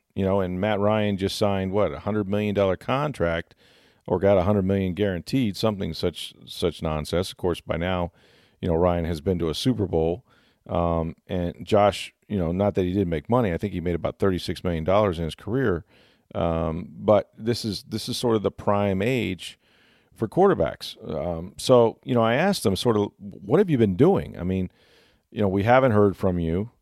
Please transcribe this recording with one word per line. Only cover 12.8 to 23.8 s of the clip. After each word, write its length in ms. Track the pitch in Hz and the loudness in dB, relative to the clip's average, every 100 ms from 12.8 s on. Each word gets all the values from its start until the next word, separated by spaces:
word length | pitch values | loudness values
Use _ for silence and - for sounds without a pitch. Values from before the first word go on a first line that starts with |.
he 100 | 90 | 0
didn't 160 | 98 87 | 0 0
make 180 | 82 - | -2 0
money. 260 | 120 110 | 0 0
I 40 | 82 | -2
think 160 | 101 | -4
he 80 | 92 | -4
made 140 | 85 85 | -4 -2
about 240 | 80 - | -4 -2
thirty-six 440 | 101 87 - 82 | 0 0 -4 -6
million 200 | 90 82 | -4 -2
dollars 340 | 80 98 107 80 | 2 2 2 -2
in 80 | 80 | -6
his 80 | |
career. 500 | - - 123 127 85 - _ _ _ _ | -8 -6 -2 0 -2 -6 _ _ _ _
Um, 540 | 101 85 82 82 80 - | -4 -2 0 -2 -4 -10
but 400 | 82 107 104 - - | -4 4 4 2 -6
this 280 | 113 117 113 | -4 -4 -4
is, 180 | 92 - | -8 -8
this 180 | 110 - | -8 -6
is 80 | 120 | -4
sort 220 | 123 110 | 0 0
of 40 | |
the 100 | 98 | 0
prime 500 | - - 101 101 95 | -2 0 0 0 0
age 580 | 107 131 98 92 - - _ _ _ _ _ - | 0 -2 -2 -6 -10 -18 _ _ _ _ _ -8
for 140 | 110 | -4
quarterbacks. 680 | - 196 151 73 - - - - | 2 4 4 0 -4 -14 -14 -8
Um, 420 | 78 82 82 90 - | -6 -4 -6 -8 -6
so, 420 | - 127 113 - - | 4 6 6 0 -2
you 100 | 120 | 2
know, 60 | |
I 140 | 113 123 | 2 2
asked 300 | 190 196 107 | 0 0 0
him 120 | 92 | 0
sort 180 | 123 107 | 0 0
of, 160 | 101 - | -2 -6
"What 420 | 98 - 98 156 | -18 -14 0 2
have 100 | 202 | 2
you 80 | |
been 200 | 135 | 2